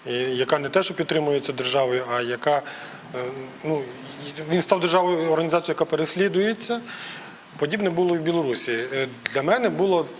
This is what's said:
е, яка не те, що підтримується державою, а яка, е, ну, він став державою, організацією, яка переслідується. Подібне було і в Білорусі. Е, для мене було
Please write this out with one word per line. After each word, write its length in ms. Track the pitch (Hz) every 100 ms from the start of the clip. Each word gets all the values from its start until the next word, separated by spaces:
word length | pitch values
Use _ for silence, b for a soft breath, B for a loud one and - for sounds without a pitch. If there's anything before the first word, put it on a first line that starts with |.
| 131
е, 60 |
яка 460 | 123 127 127 127 151
не 100 | 143
те, 140 | 190
що 120 | 180
підтримується 580 | 165 156 156 151 143 139
державою, 520 | 135 123 135 127 127 123 120
а 40 |
яка, 420 | 120 120 147 143 - B B B B
е, 40 | 127 127 135 131 -
ну, 180 | 151 151 127 120 - 139 143 143 156
він 120 | 175
став 180 | - 190
державою, 500 | 175 180 180 170 165
організацією, 440 | 156 165 170 165
яка 100 | 160
переслідується. 960 | 156 156 160 180 196 175 208 220 - 233 233 B B B B B - -
Подібне 320 | 147 208 196
було 240 | 170 180
і 40 | 170
в 40 |
Білорусі. 500 | 160 170 143 110 -
Е, 340 | 113 127 135 131 117 -
для 100 | 139
мене 260 | 147 240 226
було 380 | 156 190 175 151